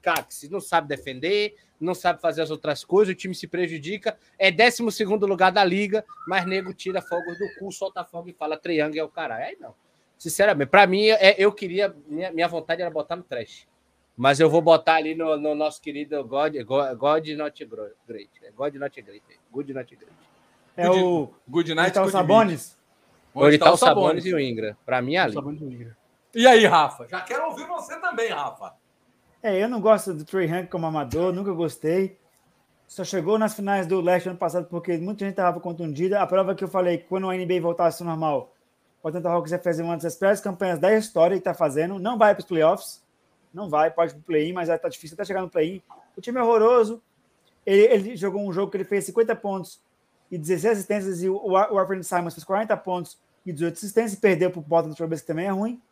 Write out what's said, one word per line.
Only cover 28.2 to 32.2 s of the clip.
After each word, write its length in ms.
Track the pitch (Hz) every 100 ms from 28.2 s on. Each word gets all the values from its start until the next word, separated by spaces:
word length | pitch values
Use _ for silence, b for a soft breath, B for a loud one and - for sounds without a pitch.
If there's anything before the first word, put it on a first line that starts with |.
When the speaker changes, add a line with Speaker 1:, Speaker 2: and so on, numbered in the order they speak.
| 226
Speaker 3:
Rafa. 420 | 160 135 - 95 _ _ _ _ _ _ _
Speaker 2:
É, 200 | 220 190
eu 60 | 220
não 120 | 247
gosto 340 | 208 208 -
do 100 | 160
Trae 220 | 151 196 170
Young 220 | 175 175
como 180 | 180 165
amador, 460 | 156 135 139 185
nunca 200 | 180 196
gostei. 640 | 170 165 - 156 175 190 -